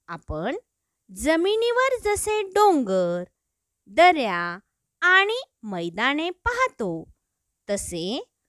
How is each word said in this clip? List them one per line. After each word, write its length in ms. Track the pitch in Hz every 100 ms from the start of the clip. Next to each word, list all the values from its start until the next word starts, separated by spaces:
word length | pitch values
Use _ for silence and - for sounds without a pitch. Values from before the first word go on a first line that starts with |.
| -
आपण 480 | - - 151 190 381 _ _ _ _ _
जमिनीवर 880 | 190 254 330 370 440 466 480 523 494
जसे 380 | 415 403 427 427
डोंगर, 800 | 392 403 415 311 214 190 175 175 180 _ _ _ _ _ _
दऱ्या 720 | 208 359 320 220 175 175 180 _ _ _ -
आणि 400 | 349 370 403 480 554 _
मैदाने 680 | 214 185 170 180 247 294 339
पाहतो, 800 | 370 466 494 523 - 208 330 - _ _ _ _ _ -
तसे 540 | 202 - 175 180 269 494 _